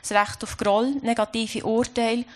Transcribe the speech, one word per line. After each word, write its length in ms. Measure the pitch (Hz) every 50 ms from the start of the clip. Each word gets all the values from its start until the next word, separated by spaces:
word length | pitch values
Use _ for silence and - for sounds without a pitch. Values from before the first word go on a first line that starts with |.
das 120 | - - 208
Recht 300 | 208 208 - - - 226
auf 120 | - -
Groll, 360 | - - 208 196 214 240 269 277 269 -
negative 640 | 233 233 226 214 214 - 226 226 214 - 220 -
Urteile 580 | 220 220 226 247 - - 247 233 226 226 240 247 - -